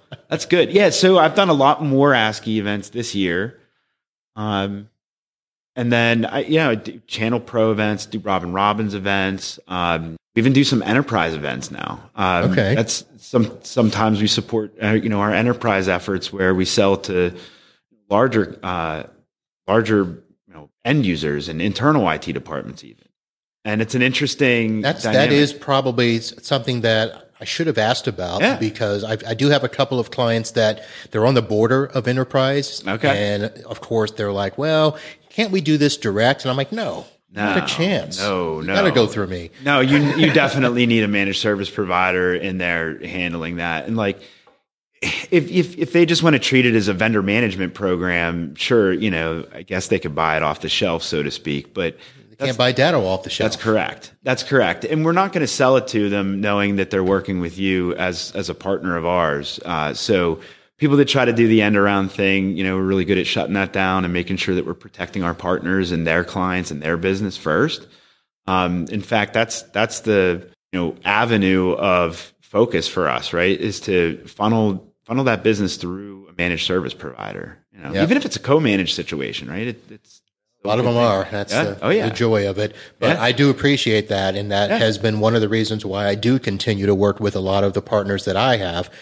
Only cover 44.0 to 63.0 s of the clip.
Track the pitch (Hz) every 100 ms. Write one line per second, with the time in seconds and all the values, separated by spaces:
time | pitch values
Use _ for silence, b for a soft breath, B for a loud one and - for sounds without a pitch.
44 | 101 98 B B B B _ _ _ -
45 | - - - 175 143 180 143 - 160 170
46 | 165 165 165 139 - 131 123 113 101 90
47 | 110 110 98 107 117 92 90 - 98 90
48 | 90 87 85 85 82 73 - 120 98 85
49 | 107 85 82 82 - - 92 95 - 98
50 | - 76 80 78 78 73 87 - 98 85
51 | - 78 73 - 80 71 - - 82 -
52 | B B B - 135 117 123 127 147 160
53 | 92 95 - - 110 - 113 107 73 -
54 | - _ 127 127 - 135 95 90 113 156
55 | 160 175 196 185 139 - 131 131 127 110
56 | 104 101 98 98 104 101 101 98 92 98
57 | 92 98 95 92 85 90 95 92 87 -
58 | 92 85 - 95 90 85 95 98 90 85
59 | 82 90 80 71 71 - - 80 76 69
60 | - 98 85 78 B B B - 147 143
61 | 139 139 123 117 113 110 104 104 101 98
62 | 98 - 98 98 95 87 95 95 95 98